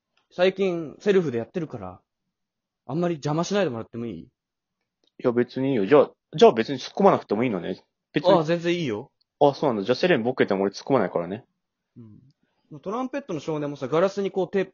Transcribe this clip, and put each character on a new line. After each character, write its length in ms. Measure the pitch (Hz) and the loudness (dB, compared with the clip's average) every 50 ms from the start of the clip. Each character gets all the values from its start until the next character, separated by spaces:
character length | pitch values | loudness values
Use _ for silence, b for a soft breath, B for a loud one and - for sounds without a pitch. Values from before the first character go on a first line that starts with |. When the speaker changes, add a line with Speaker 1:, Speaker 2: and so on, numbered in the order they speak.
| _ _ _ _ _ _ | _ _ _ _ _ _
Speaker 1:
最 220 | _ - 180 190 190 | _ 0 0 0 2
近 420 | 190 196 190 175 170 165 135 - - | 0 -2 -2 -2 -4 -8 -10 -14 -4
セ 140 | - 214 196 | -2 2 2
ル 80 | 190 | 2
フ 100 | 170 147 | 2 2
で 60 | 117 | -4
や 60 | 117 113 | -4 -6
っ 60 | - | -6
て 100 | _ 185 | _ -8
る 80 | 160 | -8
か 100 | 147 - | -8 -10
ら、 220 | 113 98 92 92 - _ _ _ _ _ _ _ _ _ _ _ _ _ _ _ _ _ | -12 -12 -14 -14 -18 _ _ _ _ _ _ _ _ _ _ _ _ _ _ _ _ _
あ 80 | - 131 | -6 -4
ん 60 | 170 | -2
ま 100 | 175 175 | -2 -2
り 60 | 170 | -2
邪 180 | 147 127 147 151 | -4 -4 -2 -2
魔 100 | 160 180 | -2 -2
し 100 | - 196 | -2 0
な 80 | 208 | 0
い 20 | 190 | 0
で 40 | 151 | -2
も 80 | 120 | -4
ら 60 | 113 104 | -6 -10
っ 60 | - | -10
て 80 | - | -10
も 80 | 117 117 | -10 -10
い 60 | 117 | -10
い？ 20 | 95 82 | -10 -12
Speaker 2:
い 60 | - - _ _ _ _ _ _ _ _ _ _ _ _ _ _ _ _ _ - | -14 -18 _ _ _ _ _ _ _ _ _ _ _ _ _ _ _ _ _ -2
や、 120 | - 127 | -2 0
別 300 | 117 120 120 - - 131 | 2 2 0 0 -2 -4
に 80 | 131 135 | -2 0
い 20 | 139 | 0
い 20 | |
よ。 100 | 113 95 | 0 4
じ 100 | 98 139 | 6 6
ゃ 40 | 147 | 6
あ、 120 | 113 - - _ _ _ - | 6 4 0 _ _ _ 2
じ 100 | 156 233 | 6 6
ゃ 40 | 226 | 6
あ 20 | |
別 220 | - 113 110 - 139 | 6 4 -2 -2 -4
に 60 | 123 | -8
突 120 | - - | -8 -10
っ 20 | - | -2
込 100 | - 196 | 4 4
ま 80 | 196 | 4
な 80 | 151 123 | 4 4
く 60 | - | 0
て 80 | - 104 | -2 -2
も 80 | 104 123 | 0 0
い 40 | |
い 20 | 131 | -2
の 120 | 104 87 | -2 -4
ね。 220 | 85 92 95 - _ _ _ _ _ _ | -4 -6 -8 -8 _ _ _ _ _ _
別 140 | - 156 151 | -6 0 4
に。 80 | 175 196 | 4 4
Speaker 1:
あ 60 | 175 | 4
あ、 40 | 156 | 4
全 160 | 151 170 170 | 0 -2 -2
然 140 | 165 175 175 | -2 -2 -2
い 60 | 175 | -2
い 60 | 165 | -2
よ。 260 | 131 104 104 135 _ _ _ _ _ _ _ | -4 -6 -6 -10 _ _ _ _ _ _ _
Speaker 2:
あ、 140 | 147 143 131 | 2 2 2
そ 140 | - 160 | 2 -2
う 20 | 143 | -2
な 60 | 117 | -2
ん 20 | |
だ。 60 | 104 95 | -2 0
じ 80 | 104 | -2
ゃ 20 | 127 | 0
あ 20 | |
セ 120 | - - | 0 2
レ 100 | 180 175 | 2 2
ン 60 | 120 110 | 2 0
ボ 100 | 120 127 | -2 0
ケ 140 | - 123 | 0 0
て 80 | - 101 | 0 2
も 80 | 95 98 | 0 0
俺 80 | 101 | -2
突 100 | - - | -2 -6
っ 60 | - | -4
込 60 | - 139 | 0 0
ま 60 | 123 | 2
な 60 | 95 | 2
い 40 | 90 | 0
か 80 | - 87 | -2 -4
ら 80 | 85 | -4
ね。 180 | 87 98 131 - _ _ _ _ _ _ _ _ _ _ 123 117 110 104 104 123 135 _ _ _ _ _ _ _ _ | -4 -8 -10 -12 _ _ _ _ _ _ _ _ _ _ -20 -20 -20 -20 -20 _ _ _ _ _ _ _ _ _ _
Speaker 1:
う 40 | 156 | -20
ん。 40 | 143 | -14
ト 100 | _ 185 | _ -8
ラ 100 | 208 247 | -6 -6
ン 80 | 262 254 | -6 -6
ペ 100 | - 285 | -6 -8
ッ 20 | 269 | -8
ト 80 | - 185 | -6 -8
の 60 | 147 | -8
少 200 | - - 156 151 | -6 -6 -4 -4
年 100 | 147 143 | -4 -6
も 80 | 143 | -6
さ、 100 | 135 139 | -8 -6
ガ 140 | 120 147 160 | -2 2 2
ラ 80 | 185 190 | 2 2
ス 120 | - 202 | 0 -2
に 100 | 196 190 | -6 -4
こ 120 | - 190 180 | -2 -4 -4
う 60 | - | -2
手 140 | - 196 185 190 | -2 -4 -4 -4